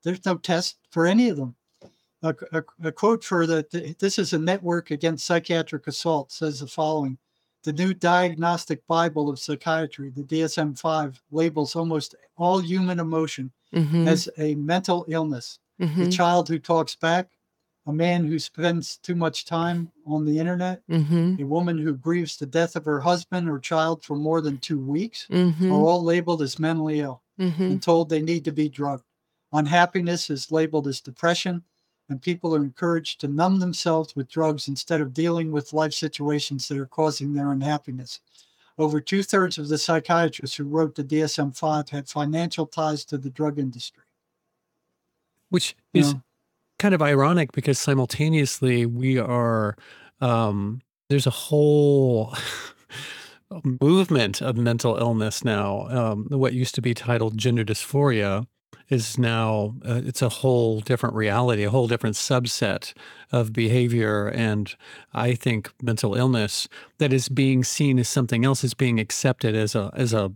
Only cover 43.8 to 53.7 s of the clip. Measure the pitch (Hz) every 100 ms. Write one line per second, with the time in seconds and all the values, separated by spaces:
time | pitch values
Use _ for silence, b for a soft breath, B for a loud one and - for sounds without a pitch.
43.8 | - _ _ _ _ _ _ _ _ _
44.8 | _ _ _ _ _ _ _ 180 - -
45.8 | _ - 143 139 - _ _ _ _ _
46.8 | 208 185 147 143 139 175 147 - 135 135
47.8 | - 135 127 - 156 160 139 - 131 120
48.8 | 117 120 131 127 113 123 117 113 107 104
49.8 | B B B _ 131 117 110 101 101 117
50.8 | _ _ _ 143 131 - - 151 151 147
51.8 | 147 143 135 117 113 B B B B B
52.8 | B B B B B B _ 175 147